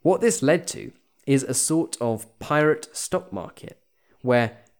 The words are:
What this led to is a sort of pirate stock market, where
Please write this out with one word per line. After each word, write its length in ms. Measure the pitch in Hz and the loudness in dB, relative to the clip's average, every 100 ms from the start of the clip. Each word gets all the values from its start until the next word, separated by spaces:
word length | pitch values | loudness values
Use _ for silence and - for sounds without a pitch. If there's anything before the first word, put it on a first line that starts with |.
What 200 | 151 185 | 2 2
this 200 | 226 - | 2 2
led 260 | 135 170 170 | 2 2 -2
to 260 | - 104 _ _ _ - | -12 -14 _ _ _ 0
is 180 | 135 | 0
a 100 | 127 | 2
sort 420 | 123 - 160 - - | -2 0 0 -2 -4
of 380 | 120 113 - _ | -4 -4 -8 _
pirate 500 | - 151 151 151 - | -2 2 2 2 -4
stock 400 | - - 185 180 | -10 -6 -6 -6
market, 500 | 95 - - - - _ _ _ _ | -10 -10 -14 -18 -18 _ _ _ _
where 360 | 123 120 113 - _ _ | 2 2 2 -4 _ _